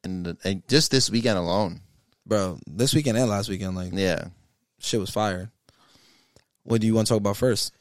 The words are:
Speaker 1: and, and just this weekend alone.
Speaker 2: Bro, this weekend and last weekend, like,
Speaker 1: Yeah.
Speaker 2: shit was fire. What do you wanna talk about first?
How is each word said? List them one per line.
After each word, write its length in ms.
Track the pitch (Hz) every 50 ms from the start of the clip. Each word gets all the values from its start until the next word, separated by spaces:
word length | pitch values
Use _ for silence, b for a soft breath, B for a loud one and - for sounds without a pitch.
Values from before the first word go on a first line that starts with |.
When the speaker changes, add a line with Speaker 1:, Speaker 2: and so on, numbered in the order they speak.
| -
Speaker 1:
and, 340 | 92 92 92 87 85 82 - -
and 240 | 95 98 90 - -
just 220 | 120 156 165 -
this 200 | - 131 - -
weekend 280 | 107 117 113 120 104 92
alone. 420 | 87 85 90 101 107 90 85 - - _ _ _ _ _ _ _ _
Speaker 2:
Bro, 320 | - 110 104 95 92 82 - -
this 280 | - 73 95 123 139 -
weekend 240 | 156 147 131 107 117
and 100 | 131 113
last 200 | 101 101 104 104
weekend, 280 | 98 87 98 95 92
like, 140 | 92 90 90 92
Speaker 1:
Yeah. 320 | 98 95 92 82 - - 87 - _ _ _ _ _ _ _ _ _
Speaker 2:
shit 220 | - - - 110
was 100 | 92 90
fire. 400 | - - 107 104 92 90 92 113 _ _ _ b b b b b b b b b b b b b b b b b _ _ _
What 180 | - 113 113
do 60 | 107
you 80 | 110 110
wanna 120 | 110 107
talk 120 | - 120 107
about 180 | 101 101 101
first? 380 | - 123 127 110 - - - _ _